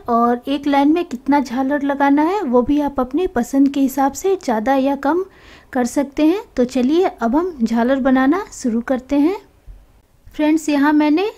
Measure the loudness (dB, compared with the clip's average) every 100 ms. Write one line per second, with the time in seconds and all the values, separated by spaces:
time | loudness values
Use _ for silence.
0 | 0 2 2 0 -2 -4 0 2 4 2
1 | -2 -6 0 0 0 -4 -2 -2 -2 0
2 | 2 2 2 0 0 0 2 0 -2 -2
3 | -4 -2 -2 -2 -2 2 2 2 -2 0
4 | -2 -2 -2 -2 -2 -2 0 0 0 0
5 | -2 -2 -4 -12 -20 -20 -8 -4 -2 -2
6 | -4 0 0 0 -4 -2 -2 0 0 2
7 | 0 -2 -2 0 -2 -2 -2 0 0 0
8 | 2 2 2 0 -2 -8 -4 -4 -2 -6
9 | -2 0 2 0 -10 _ -20 -20 -20 _
10 | _ _ -14 -2 0 0 0 0 2 2
11 | 2 2 0